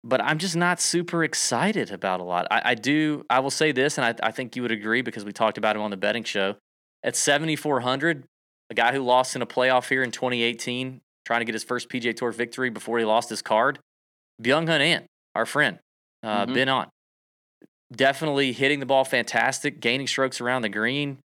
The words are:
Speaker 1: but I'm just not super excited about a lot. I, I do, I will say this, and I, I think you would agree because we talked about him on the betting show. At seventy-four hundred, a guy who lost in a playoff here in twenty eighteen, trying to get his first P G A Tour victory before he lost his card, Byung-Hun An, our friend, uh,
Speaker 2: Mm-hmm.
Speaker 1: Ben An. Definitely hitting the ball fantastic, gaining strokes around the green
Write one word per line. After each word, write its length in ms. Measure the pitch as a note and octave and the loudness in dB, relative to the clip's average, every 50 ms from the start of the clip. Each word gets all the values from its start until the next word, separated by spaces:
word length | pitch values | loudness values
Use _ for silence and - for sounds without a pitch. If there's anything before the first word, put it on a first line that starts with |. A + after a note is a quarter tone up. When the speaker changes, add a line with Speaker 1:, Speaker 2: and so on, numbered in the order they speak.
| - | -2
Speaker 1:
but 180 | A#2+ C3 B2 G#2 | 0 0 2 2
I'm 160 | B2+ D#3 D#3 | 2 0 0
just 180 | E3+ G3 D#3+ | -2 -2 0
not 240 | E3+ F3 F3 F3+ E3+ | 2 2 2 2 0
super 440 | - - - F3 F3 E3+ - E3+ E3 | 0 0 0 0 -2 0 0 0 0
excited 640 | D#3 - - - - B2+ A#2 C3+ G3+ G#3+ F#3+ A#2 F#2 | 0 0 -2 -2 0 0 0 0 0 0 -2 -4 -4
about 300 | G2+ E2+ F#2 G2 F#2 F2+ | -6 -4 -2 -2 -2 -2
a 20 | F2+ | -2
lot. 240 | F2+ F2+ F2 F2 - | -2 -2 -2 0 2
I, 200 | G#2 A2+ - A#2 | 0 2 2 2
I 40 | B2 | 0
do, 520 | A2+ G#2 C3+ D3 D3+ D#3 D3+ D3+ C#3+ - _ | 0 0 0 2 2 2 0 -2 -4 -2 _
I 120 | A#2+ C3 | 2 2
will 100 | C3 C#3 | 2 0
say 220 | C3+ - D#3 D#3 C#3+ | 0 2 2 2 2
this, 260 | B2+ C3 D3 - - | 2 2 0 2 0
and 60 | C3 | 0
I, 220 | A#2 A#2 - - A2+ | 0 0 0 -2 -2
I 20 | |
think 260 | A2+ - C3 A#2 - | -2 -2 -8 -8 -6
you 60 | B2 B2 | -6 -2
would 80 | A#2 A2 | -2 -2
agree 300 | G#2+ G2+ A2 A2+ B2 B2+ | -2 -2 0 0 0 0
because 220 | A#2+ A2 A2+ G2+ | -4 -8 -8 -10
we 60 | G#2 G2 | -10 -2
talked 260 | - A#2 A2 G#2 - | 0 0 0 0 0
about 180 | G#2+ A2 G#2+ | 0 0 0
him 60 | G#2+ G#2+ | 0 -2
on 80 | G#2 | -6
the 60 | G2+ | -4
betting 280 | F#2 F#2+ G#2 G#2+ A#2 A2 | -2 -2 0 0 -2 -4
show. 320 | - - G#2 G2 G2 G#2 - _ _ _ _ _ _ _ _ - | -4 -2 0 0 0 -2 -6 _ _ _ _ _ _ _ _ -6
At 140 | B2 A#2+ | -4 -2
seventy-four 640 | - - - C#3+ C#3+ D#3 D#3+ D#3 C#3+ - D3+ C#3+ B2+ | 0 2 2 2 2 2 0 -2 -2 -2 -2 0 0
hundred, 440 | A#2 B2+ B2+ C3+ C#3+ E3+ E3 C#3+ C3 _ _ _ _ _ _ _ _ _ | 0 0 -2 0 0 -2 -2 -2 -8 _ _ _ _ _ _ _ _ _
a 40 | A#2+ | -2
guy 180 | A2+ A2+ A#2 C3 | 2 2 2 2
who 80 | C#3 | 0
lost 360 | C3 B2 B2 B2+ B2+ B2+ - | 2 4 4 4 4 2 -2
in 60 | C3 A#2+ | -6 -6
a 40 | |
playoff 420 | A2+ - - B2+ B2+ C3 B2+ B2 - | -4 0 0 2 4 4 2 2 2
here 140 | C3+ C3 C3 | 0 0 0
in 80 | A#2+ | -2
twenty 320 | A2 - - B2+ B2 A#2+ A#2 | -4 -4 -2 -2 0 0 0
eighteen, 600 | A#2 A#2+ A#2 - B2+ B2 B2 C3 C3 C3 B2+ _ _ _ _ _ | 0 -2 -2 -6 -6 -6 -6 -6 -8 -10 -14 _ _ _ _ _
trying 140 | - A#2 A#2 | -2 -2 -2
to 40 | A#2 | 0
get 100 | A2+ A2 | -2 -4
his 100 | A2 - | -6 -4
first 260 | - B2 B2 - - | -4 -6 -6 -6 -6
P 100 | - B2+ | -8 -4
G 80 | A#2 A#2+ | -2 -2
A 60 | A2+ | -2
Tour 160 | - C3 A#2+ | -2 -4 -4
victory 400 | A2 A2+ A#2+ A#2+ - - C3 B2+ | -2 -2 -6 -6 -4 -4 -4 -4
before 280 | A2+ G#2+ - - A2+ A#2 | -4 -6 -6 -4 -2 0
he 60 | A#2 | 2
lost 240 | G#2+ A2 A#2 A#2 - | 2 2 0 0 -2
his 140 | A2 G2+ - | -8 -8 -2
card, 360 | - A2+ A2 A#2+ C#3 D3 - _ _ _ _ _ _ _ _ _ _ _ _ | 0 2 2 4 2 0 -4 _ _ _ _ _ _ _ _ _ _ _ _
Byung-Hun 400 | A2+ A#2+ C3+ D#3 E3 D#3+ E3 D3+ | 2 2 2 4 4 2 2 4
An, 260 | C#3 E3 E3+ - - _ _ _ _ _ _ | 4 4 2 0 -2 _ _ _ _ _ _
our 100 | - A2+ | -2 -2
friend, 360 | - - C#3 D3 B2 F2 - _ _ _ _ _ _ _ _ - | 0 2 2 2 2 0 -4 _ _ _ _ _ _ _ _ -8
uh, 220 | A2 G#2+ G#2 G2+ | -4 -2 -2 0
Speaker 2:
Mm-hmm. 80 | A#2 B2+ | 0 0
Speaker 1:
Ben 140 | B2 C3 C3+ | 0 2 2
An. 180 | C3+ B2+ E2 - _ _ _ _ _ _ _ _ _ _ _ _ _ _ - _ _ _ _ _ - | 2 0 -2 -4 _ _ _ _ _ _ _ _ _ _ _ _ _ _ -20 _ _ _ _ _ -2
Definitely 580 | A2 C3 C3+ C#3 - D#3+ D#3 C#3 C#3 C#3+ C3 A#2+ | 4 4 4 4 2 -2 0 2 2 2 2 2
hitting 280 | G#2 C3+ C3+ D3 C#3+ | 2 2 2 2 2
the 60 | C#3 | 0
ball 180 | B2 C#3 C3+ C3+ | 2 2 2 4
fantastic, 760 | - - B2 A#2 - - A#2 A2+ A2 A2 - - D3 - - | 4 2 0 0 2 0 2 2 2 0 -2 -4 -6 -6 -2
gaining 260 | - A#2 A#2+ C3+ C#3 | -2 0 0 0 -2
strokes 340 | B2 - - C3+ C3 B2+ - | -4 -2 0 0 -2 -2 -4
around 220 | A#2+ A#2+ B2+ C3 A#2 | -2 -2 0 0 -2
the 80 | G#2+ | -2
green 480 | G2 G#2 G#2+ A#2 C3 C#3+ D3 C#3+ C#3 C3 _ | -2 -2 -2 -2 -2 -2 -4 -4 -6 -10 _